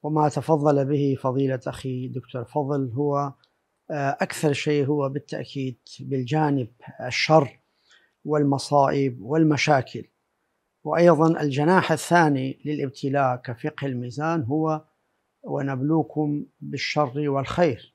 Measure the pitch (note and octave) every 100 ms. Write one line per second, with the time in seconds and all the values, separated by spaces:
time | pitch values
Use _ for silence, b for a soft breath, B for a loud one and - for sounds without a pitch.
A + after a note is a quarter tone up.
0 | D3+ D3+ D3+ C#3 C3 D#3+ D3 C#3+ C3+ D3
1 | C#3 C3+ C3+ B2+ C3+ C3 C#3 C3 C3 B2+
2 | B2+ B2+ - B2+ A#2 D3+ C3+ C#3+ C3+ A#2
3 | D3 C#3+ C#3+ - _ _ _ _ _ D3+
4 | C#3 C#3 F#3+ - D#3 C#3+ - D3 C3+ D3
5 | C#3 C#3 - - C3 C#3 C3 A#2+ - -
6 | C3 C3+ B2 D#3 D3+ C#3+ A#2 _ - -
7 | A#2+ - - D#3+ C3+ - _ b b b
8 | b b - D3+ C#3+ C#3 - D3 C#3 C#3
9 | C3+ A#2+ G#2 D#3 D#3+ C#3+ - C#3+ - A#2
10 | - _ _ _ _ _ _ _ D3+ E3
11 | F3 D3+ D#3+ E3 D3+ C3+ D3+ F#3 - D#3+
12 | - F3 D#3 C#3 C3 - C#3+ D3+ C#3 -
13 | C#3 C#3 C3 B2 - A#2 D#3 - C#3+ B2
14 | B2 A#2+ D#3 E3 A#2 D3+ D#3+ D#3 D#3 _
15 | _ _ _ _ B3 C#3+ C#3 C3 C#3 D#3+
16 | - D3 D3+ D3 - _ C#3+ C#3+ - D3+
17 | D3 B2+ D3 C#3 C3 - F3 A2+ -